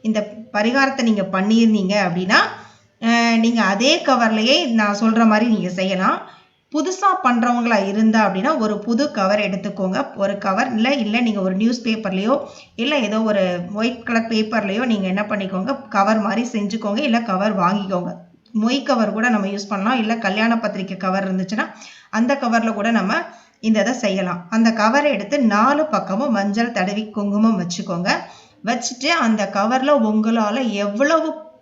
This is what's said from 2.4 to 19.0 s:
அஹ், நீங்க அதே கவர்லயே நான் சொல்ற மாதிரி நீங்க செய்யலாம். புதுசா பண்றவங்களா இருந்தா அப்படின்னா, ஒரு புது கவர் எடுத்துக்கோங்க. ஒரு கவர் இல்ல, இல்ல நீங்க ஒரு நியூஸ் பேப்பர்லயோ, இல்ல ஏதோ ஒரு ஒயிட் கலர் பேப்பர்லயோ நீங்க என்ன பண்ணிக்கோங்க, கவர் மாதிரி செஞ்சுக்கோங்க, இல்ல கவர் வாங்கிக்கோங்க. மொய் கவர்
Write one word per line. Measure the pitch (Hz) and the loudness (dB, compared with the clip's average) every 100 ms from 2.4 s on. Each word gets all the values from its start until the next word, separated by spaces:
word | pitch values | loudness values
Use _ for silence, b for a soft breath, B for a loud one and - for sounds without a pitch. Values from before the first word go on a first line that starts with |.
| 440 B B B B _ | 2 B B B B _
அஹ், | 226 233 233 226 | 0 2 2 2
நீங்க | 226 233 | 2 2
அதே | 190 202 262 330 | 0 2 2 2
கவர்லயே | 311 240 226 214 226 311 302 | 2 2 2 2 2 2 2
நான் | 226 208 202 | 0 0 2
சொல்ற | 226 220 226 | 2 4 4
மாதிரி | 214 240 | 4 2
நீங்க | 208 175 | 2 0
செய்யலாம். | 180 190 277 240 339 B B B B _ | -2 -2 0 0 -2 B B B B _
புதுசா | 302 320 359 403 370 | -4 -2 0 0 2
பண்றவங்களா | 247 240 226 240 240 214 196 | 2 2 2 0 2 2 0
இருந்தா | 208 220 220 | 2 4 4
அப்படின்னா, | 208 185 254 311 | 2 2 0 0
ஒரு | 214 208 | 0 -2
புது | 240 233 294 | -2 -2 -2
கவர் | 220 190 208 | 0 0 0
எடுத்துக்கோங்க. | 202 190 208 196 185 220 285 - | 0 -4 -6 -4 -4 -4 -6 -4
ஒரு | 196 202 | -4 -2
கவர் | 202 196 262 | -4 -2 -2
இல்ல, | 220 247 | 0 0
இல்ல | 277 208 226 | 0 -2 0
நீங்க | 233 202 | 0 0
ஒரு | 190 | -2
நியூஸ் | 190 226 233 | 0 0 0
பேப்பர்லயோ, | 226 220 190 185 208 285 B B B | -4 -4 -4 -2 0 0 B B B
இல்ல | - 254 302 | -6 -2 -2
ஏதோ | 208 220 | 0 0
ஒரு | 220 202 185 180 175 | 0 0 0 -2 -6
ஒயிட் | 208 226 247 | -4 -4 -4
கலர் | - 226 226 | -2 -2 0
பேப்பர்லயோ | 220 214 226 196 208 | -2 0 -2 -2 -2
நீங்க | 254 208 185 | 0 0 0
என்ன | 196 | -2
பண்ணிக்கோங்க, | 208 208 185 185 220 277 - | -2 -4 -4 -4 -4 -6 -2
கவர் | 208 202 220 | 0 2 2
மாதிரி | 202 233 240 | 0 -2 -2
செஞ்சுக்கோங்க, | 220 202 220 214 208 | -2 -4 -4 -2 -2
இல்ல | 294 233 | 0 0
கவர் | 226 185 208 190 | 0 -2 0 0
வாங்கிக்கோங்க. | 180 202 190 180 160 - - _ _ | 0 0 -2 -4 -4 -10 -18 _ _
மொய் | 220 220 277 | -2 0 0
கவர் | - 240 | 0 0